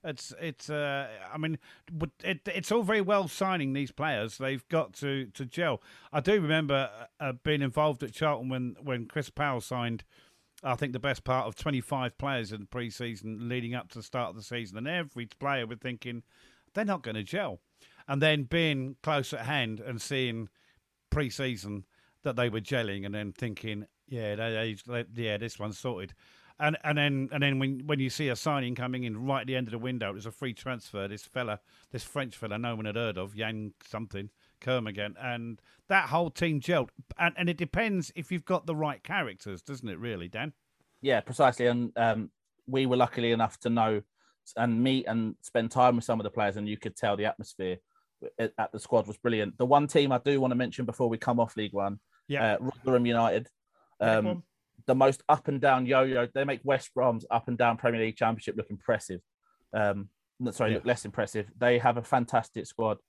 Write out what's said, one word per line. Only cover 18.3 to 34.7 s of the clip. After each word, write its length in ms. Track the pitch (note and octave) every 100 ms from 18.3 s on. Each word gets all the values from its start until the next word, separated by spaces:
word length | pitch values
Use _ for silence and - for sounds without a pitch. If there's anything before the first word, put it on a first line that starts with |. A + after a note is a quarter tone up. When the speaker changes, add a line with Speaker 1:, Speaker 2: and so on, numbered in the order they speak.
| D3+
Speaker 1:
being 540 | C3 E3+ D#3+ C#3+ C3 C3+
close 300 | - D3+ C3
at 140 | - A2+
hand 340 | D3 A#2 A2
and 220 | A2+ A#2+
seeing 480 | - C#3 B2+ A2+ A2 _ _ _ _ _ _
pre-season 760 | - C#3+ - C3+ A2+ G2 G#2 F#2+ _ _ _
that 120 | D3 A#2+
they 140 | B2
were 100 | A2
gelling 440 | G#2 C3+ A2 G2 G2
and 100 | G#2
then 160 | G#2
thinking, 540 | F#2 A#2+ G2+ A2+ G#2 G#2 _ _
"Yeah, 280 | B2+ G#2+ G#2
they, 400 | A2+ A2 A2+ G#2 -
they, 180 | A#2+
they, 200 | A#2 A2+
yeah, 140 | A#2 G#2
this 200 | A2+ -
one's 180 | G#2 G2+
sorted." 340 | C3 A2 F#2+ - _ - _ _
And, 140 | D3+ D#3
and 140 | D3+ D3
then, 320 | D3 C#3 C3+
and 100 | C#3+
then 160 | C#3+ C3+
when, 260 | C3+ C3+ D3
when 160 | D3
you 80 | C3
see 180 | - D3
a 80 | A#2
signing 400 | - D3 B2 B2
coming 300 | B2 B2+ B2
in 200 | G#2+ C3
right 160 | C3+
at 60 | A#2+
the 80 | C3
end 120 | A#2+
of 40 |
the 60 | A2+
window, 320 | B2 B2+ G#2+
it 60 | G2+
was 100 | G#2+
a 60 |
free 220 | A2 C3+
transfer. 540 | A2+ - B2 - G#2 G2
This 160 | G#2
fella, 380 | - C3 A#2+ G#2 _ _ _
this 100 | B2
French 320 | - - C3 -
fella, 220 | A2 G#2
no 180 | A#2+ A2+
one 80 |
had 140 | G#2+ G#2
heard 200 | A#2 F#2
of, 160 | G2
Yang 380 | G#2 A2 A2 G#2+ - -
something, 420 | G#2+ G#2+ G2 G2+ _ _ _
Kerm 260 | -